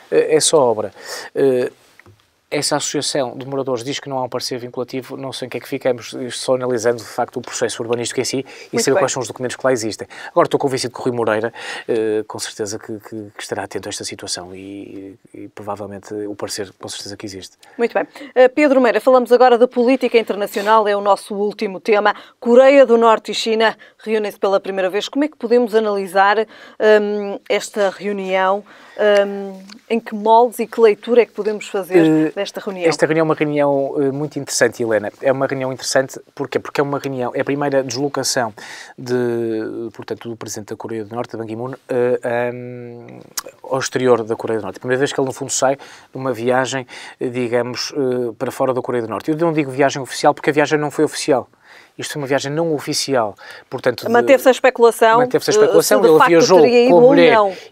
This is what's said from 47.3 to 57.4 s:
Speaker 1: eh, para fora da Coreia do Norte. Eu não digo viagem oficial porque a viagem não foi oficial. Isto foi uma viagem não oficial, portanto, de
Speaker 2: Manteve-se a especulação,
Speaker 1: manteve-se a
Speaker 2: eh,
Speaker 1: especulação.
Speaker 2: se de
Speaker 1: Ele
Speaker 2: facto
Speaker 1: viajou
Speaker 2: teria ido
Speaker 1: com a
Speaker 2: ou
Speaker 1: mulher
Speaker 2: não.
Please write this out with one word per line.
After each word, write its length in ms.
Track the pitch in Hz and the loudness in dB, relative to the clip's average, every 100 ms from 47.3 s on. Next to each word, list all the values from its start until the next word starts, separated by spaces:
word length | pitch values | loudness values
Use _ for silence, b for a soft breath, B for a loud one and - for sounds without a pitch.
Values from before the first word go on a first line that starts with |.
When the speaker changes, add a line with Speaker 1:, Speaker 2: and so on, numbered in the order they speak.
| 123 117 120 120 120 - 147 | -4 -2 -2 -2 -6 -8 -2
Speaker 1:
eh, 380 | 127 123 120 107 | -2 -2 -4 -6
para 140 | 123 | -6
fora 220 | - 131 | -2 -2
da 80 | 127 | -2
Coreia 200 | 120 123 | -2 -4
do 60 | 110 | -4
Norte. 220 | 101 160 | -6 -4
Eu 60 | 156 | 0
não 160 | 170 | 0
digo 180 | 156 135 | 0 -2
viagem 300 | 131 135 143 | 2 0 0
oficial 320 | 123 - 147 | -8 0 2
porque 160 | 143 - | 2 0
a 40 | |
viagem 240 | 143 139 151 | 0 2 0
não 140 | 147 | -2
foi 140 | - 147 | -2 -2
oficial. 420 | - - 127 - _ b b b - | -2 0 0 -2 _ b b b -14
Isto 160 | 127 | -10
foi 80 | 151 | -8
uma 60 | 131 | -2
viagem 220 | 139 135 | -2 -2
não 240 | 151 170 | -4 -2
oficial, 640 | 143 - 139 - 127 107 - B B B | -2 -4 -6 -2 -2 -2 -6 B B B
portanto, 360 | 123 131 117 - | -4 -2 -2 0
de 40 | |
Speaker 2:
Manteve-se 360 | 233 240 262 269 | 2 4 4 4
a 40 | |
especulação, 680 | 240 262 254 233 220 226 226 | 4 2 4 4 6 4 4
Speaker 1:
manteve-se 320 | 247 151 - | 2 0 2
a 20 | |
Speaker 2:
eh, 20 | - | 4
Speaker 1:
especulação. 400 | 143 196 - 208 | 4 4 4 4
Speaker 2:
se 40 | |
de 80 | 180 | 6
Speaker 1:
Ele 80 | 156 | 6
Speaker 2:
facto 120 | 151 | 6
Speaker 1:
viajou 320 | 170 160 180 | 6 6 8
Speaker 2:
teria 220 | 190 240 247 | 8 6 6
ido 60 | |
Speaker 1:
com 60 | - | 8
a 40 | |
Speaker 2:
ou 60 | 247 | 8
Speaker 1:
mulher 260 | 277 254 | 8 6
Speaker 2:
não. 180 | 220 | 6